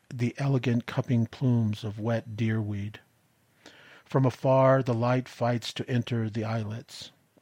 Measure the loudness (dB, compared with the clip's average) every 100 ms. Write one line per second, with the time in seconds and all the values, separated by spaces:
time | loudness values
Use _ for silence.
0 | -12 -4 -2 0 0 2 2 0 0 -4
1 | 0 2 2 0 2 2 2 -2 -6 -6
2 | -2 -2 -4 -4 0 0 -2 -4 -6 -10
3 | _ _ _ _ _ _ -20 -20 -20 -20
4 | -4 0 2 0 2 4 6 4 2 0
5 | 2 0 -2 -4 -2 -2 -4 -8 -2 -2
6 | 0 -2 -2 -4 -4 -4 -4 -8 -12 -18
7 | -18 _ _ _